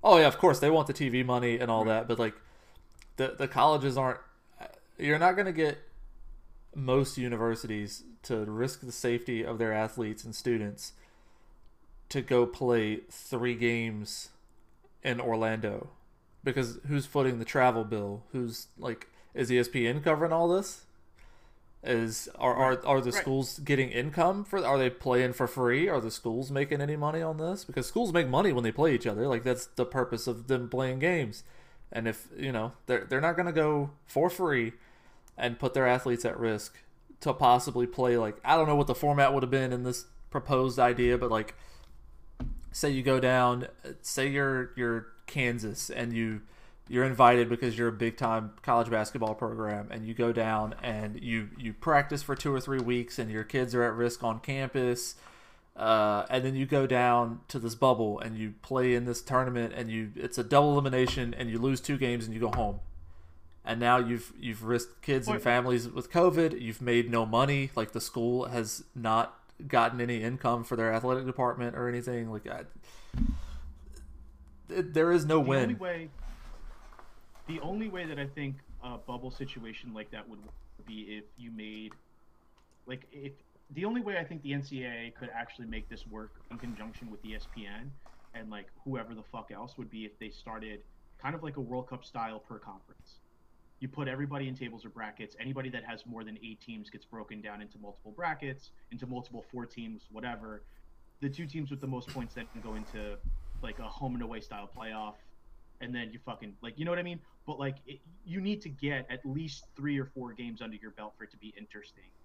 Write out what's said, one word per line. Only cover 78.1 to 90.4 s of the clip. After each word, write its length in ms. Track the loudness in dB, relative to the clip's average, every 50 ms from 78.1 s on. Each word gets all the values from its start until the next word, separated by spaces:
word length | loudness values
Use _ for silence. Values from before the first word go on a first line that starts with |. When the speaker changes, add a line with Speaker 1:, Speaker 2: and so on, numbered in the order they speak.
| -6 -8
Speaker 2:
I 80 | -8
think 300 | -8 -8 -8 -6 -6 -8 -8 -12 -16 -16 -14
a 160 | -12 -12 -12 -12
bubble 320 | -12 -12 -12 -10 -10 -10
situation 640 | -10 -10 -10 -10 -10 -12 -12 -12 -14 -14 -14 -14 -12
like 160 | -12 -14 -12
that 160 | -12 -14 -14 -14
would 120 | -18 -18 -18 -18 -18 -18 -20 -20 -20 -20 -16 -14
be 140 | -14 -14
if 240 | -12 -12 -12 -14 -14 -16 -20 -20
you 140 | -18 -16
made, 400 | -14 -14 -14 -12 -14 -14 -14 -16 -18 -20 _ _ _ -20 -20 -20 -20 _ _ _ _ _ _ _ _ _ _ -14
like, 180 | -14 -14 -14 -18
if, 220 | -20 -16 -16 -16 -16 -16 _ _ _ _ _ _ -10
the 100 | -6 -4
only 160 | -4 -4 -4
way 160 | -4 -4 -4 -4
I 60 | -6
think 180 | -6 -10 -12
the 120 | -8 -6 -6
N 100 | -6 -6
C 200 | -8 -10 -10 -8
A 40 | -8
A 260 | -10 -10 -12 -12 -14 -14
could 100 | -14 -12
actually 360 | -10 -10 -12 -12 -12 -16 -14 -10
make 220 | -10 -10 -10 -10
this 180 | -14 -14 -14 -14
work 240 | -14 -14 -14 -16 -18 -20 -20 -18
in 80 | -16 -14
conjunction 540 | -12 -12 -12 -12 -12 -14 -14 -14 -16 -16
with 120 | -16 -14 -14
E 120 | -12 -12
S 100 | -12 -12 -12 -14
P 140 | -14 -12 -12
N 240 | -12 -12 -12 -14 -14 -16 -18 -20 -20 -20 -20 -18 -16
and, 160 | -14 -14 -12
like, 180 | -14 -14 -14 -16 -20 -16 -10
whoever 300 | -8 -8 -8 -8 -10 -14
the 100 | -18 -18 -14
fuck 200 | -14 -14 -14 -14
else 260 | -14 -16 -16 -16 -14 -16
would 140 | -16 -14
be 140 | -14 -14 -14
if 120 | -14 -14 -16
they 120 | -16 -16
started 500 | -16 -16